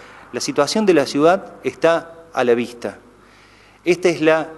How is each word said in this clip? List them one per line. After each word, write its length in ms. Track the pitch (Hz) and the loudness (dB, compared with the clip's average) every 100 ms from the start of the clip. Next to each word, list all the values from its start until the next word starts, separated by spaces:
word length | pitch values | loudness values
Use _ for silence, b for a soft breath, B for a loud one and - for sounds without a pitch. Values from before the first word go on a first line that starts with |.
| B B B | B B B
La 80 | 120 | -10
situación 440 | - 139 143 220 | -4 -2 -2 0
de 100 | 208 | 2
la 120 | 160 131 | 2 0
ciudad 480 | 143 160 190 - - | 2 2 2 -4 -12
está 640 | 131 - 165 165 - - - | -10 -2 0 0 -4 -18 -8
a 120 | - | -2
la 100 | 123 | 0
vista. 440 | 120 113 - 107 - - - b b b b b b | 0 -2 -10 -12 -12 -20 -20 b b b b b b
Esta 240 | 165 170 180 | -2 0 0
es 120 | 143 | 2
la 300 | 156 160 151 | 2 2 -2